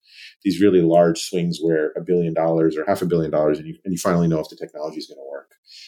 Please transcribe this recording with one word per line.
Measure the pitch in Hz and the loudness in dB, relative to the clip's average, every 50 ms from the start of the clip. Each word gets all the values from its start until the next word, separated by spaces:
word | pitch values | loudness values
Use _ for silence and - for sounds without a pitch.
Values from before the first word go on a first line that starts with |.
| _ _ - - - - - _ - | _ _ -20 -20 -20 -20 -16 _ -4
these | 101 87 85 | -2 0 2
really | 101 101 92 90 82 | 4 4 6 6 4
large | 82 82 87 87 85 82 - - | 6 6 6 6 4 2 0 -4
swings | - - 90 85 87 85 - | -6 -4 -2 -2 -2 -2 -2
where | 80 82 80 78 76 76 - | -2 0 0 0 -2 -2 -4
a | 87 85 | -6 -4
billion | 87 90 87 85 82 80 | -2 0 0 0 0 0
dollars | 82 80 80 82 82 80 80 76 | 0 0 0 2 2 2 2 0
or | 78 78 | 0 -2
half | - 98 - | -2 -2 -2
a | 92 | 0
billion | 85 87 82 80 76 | 0 0 0 0 0
dollars | 73 76 76 76 76 76 | 0 0 2 2 0 -2
and | 78 | -4
you, | 80 80 - - | -10 -14 -12 -8
and | 98 90 | -8 -6
you | 82 | -4
finally | - 98 87 85 85 82 | -2 0 2 2 2 2
know | 82 78 | 0 -2
if | 76 - | -4 -6
the | - | -10
technology | - 80 - - 76 76 78 78 78 | -14 -14 -14 -12 -10 -10 -10 -10 -12
is | 78 | -14
gonna | - 76 69 69 67 | -14 -16 -18 -16 -14
work. | 71 69 - _ _ _ _ _ - - - | -14 -14 -16 _ _ _ _ _ -20 -20 -20